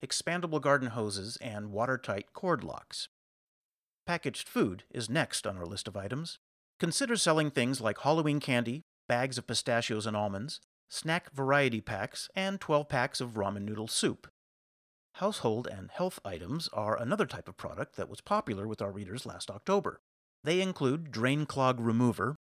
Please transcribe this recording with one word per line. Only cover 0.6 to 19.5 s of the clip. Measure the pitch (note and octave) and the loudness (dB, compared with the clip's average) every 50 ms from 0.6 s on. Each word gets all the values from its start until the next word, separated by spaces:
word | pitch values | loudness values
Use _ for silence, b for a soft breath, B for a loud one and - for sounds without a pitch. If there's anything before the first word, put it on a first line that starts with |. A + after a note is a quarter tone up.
| C#3 C#3+ C#3 C#3 C3 A#2+ | 4 6 4 4 4 0
hoses, | A2+ A#2+ G#2+ G#2 G2 G2 F#2+ - - | -2 -2 -2 -2 -2 -4 -6 -6 -8
and | - - A#2+ G#2+ G#2 G#2 G#2 | -8 -8 -8 -8 -8 -8 -4
watertight | G2 G#2 A#2 C3 B2+ A#2+ - - G2 G2+ - _ - | -2 0 2 2 0 0 0 -2 -2 -4 -4 _ -10
cord | - - F3+ D#3+ A#2 | -4 0 0 0 0
locks. | F#2+ D2 A#1 - - - - - - - _ _ _ _ _ _ _ _ _ _ _ _ _ _ _ _ _ _ - | 0 -4 -8 -10 -10 -10 -10 -8 -8 -10 _ _ _ _ _ _ _ _ _ _ _ _ _ _ _ _ _ _ -6
Packaged | - E3+ E3 - C3+ - - - - | -4 -4 -2 -2 -4 -4 -6 -8 -2
food | - A#3+ E3+ G2+ F2+ G2+ - _ | 2 2 2 2 0 -4 -10 _
is | - B2+ A2+ G#2+ | -8 -6 -4 0
next | B2+ D#3+ - - - - - | 0 0 0 0 -2 -4 -4
on | G#2 F#2+ | -4 -4
our | F#2 F2 | -6 -6
list | E2+ G2 - - | -6 -6 -6 -8
of | A2 F#2+ | -6 -6
items. | G2+ F#2+ G2+ B2+ D3 E3 - - - _ _ _ _ _ _ _ | -6 -4 -4 -4 -4 -6 -8 -10 -14 _ _ _ _ _ _ _
Consider | - F3 E3+ - - C#4 A#3 A#3+ | -2 0 0 2 2 0 2 2
selling | G3+ - E3+ D#3 D#3 D#3 D3 | 2 4 4 6 4 4 4
things | - C#3 A#2+ B2+ C3+ B2+ | 4 4 4 4 2 2
like | A#2 G#2+ G#2+ - | 0 0 0 2
Halloween | - C#3 D#3 E3 D3+ D3+ C#3+ D3 | 4 4 4 4 4 4 2 2
candy, | - C#3+ B2+ A#2+ A#2 A#2 B2 D#3 - _ _ _ _ | 2 2 2 2 2 0 -2 -6 -8 _ _ _ _
bags | - B2 A#2+ C3 C3+ A#2+ | 2 2 2 2 0 -2
of | A#2+ - | -4 -4
pistachios | - A#2 - - C3+ A#2 A#2 A#2 - A2+ G#2+ G#2 | -2 -2 0 2 2 2 2 2 0 -2 -2 -2
and | A2 G#2+ | 0 0
almonds, | G#2 G#2 G#2 G2 G2 A#2+ D3+ - - _ _ _ _ _ | 0 0 0 -2 -4 -6 -6 -8 -10 _ _ _ _ _
snack | - - - - D#3+ E3 F3+ - - C#3+ | -12 -10 -6 -2 0 0 0 -2 -4 -4
variety | C3+ C3+ C3+ C#3 C#3+ C#3 B2+ A#2 G#2+ | -2 2 4 6 6 6 4 2 0
packs, | - G#2+ G#2+ F#2+ G#2+ - - - - - - | -4 -4 -4 -2 -4 -4 -6 -8 -10 -6 -4
and | F#3+ F#3+ G3 G3 F#3+ | -2 -2 -2 -2 -4
twelve | - - D3+ D3 D3 | 0 2 2 2 2
packs | - D3 B2+ B2 C#3+ - - | 2 0 0 0 0 0 -4
of | C3 A#2+ | -6 -4
ramen | A2 A2 G2 G2 G2+ G2+ G2+ | -2 0 0 0 0 -2 -4
noodle | G#2 G#2+ G#2+ A2 | -4 -4 -4 -4
soup. | A2+ - - A3 D3+ - - - - _ _ _ _ _ _ _ _ _ _ _ _ _ _ _ _ - | -2 0 0 0 0 0 -2 -10 -20 _ _ _ _ _ _ _ _ _ _ _ _ _ _ _ _ -8
Household | - F3+ G#3 G3+ - - A#2 G#2+ A#2 B2 | -2 -2 -2 -2 0 0 0 0 0 -2
and | - G#2 G2 F#2 - | -6 -8 -10 -12 -10
health | - - F3+ F#3 - - - | -4 -4 -4 -4 -4 -6 -10
items | G2 F#2 E2 F2 F2 C#3 E3 D#3 - - | -8 -8 -8 -6 -4 -4 -4 -4 -4 -2
are | G#2+ G#2 G#2+ A2 | -2 0 2 0
another | - A#2 B2 G3 G3+ F3+ | 0 0 0 0 0 0
type | B2 - - - - | -2 -4 -10 -10 -12
of | - | -12
product | - - - - G2+ D3 - - | -10 -10 -8 -6 -6 -8 -6 -6
that | - - | -8 -8
was | - - - | -8 -8 -10
popular | - - G3+ G#3+ - - G#2 F#2+ G2+ | -4 -2 0 0 0 -2 -4 -4 -4
with | A2 A2 - G#2+ | -6 -4 -4 -6
our | G2+ | -6
readers | F#2 G#2 G2+ F2+ G#2 C3 - | -6 -6 -8 -8 -8 -10 -10
last | A2 F#2 F2 - | -10 -10 -10 -10
October. | - | -10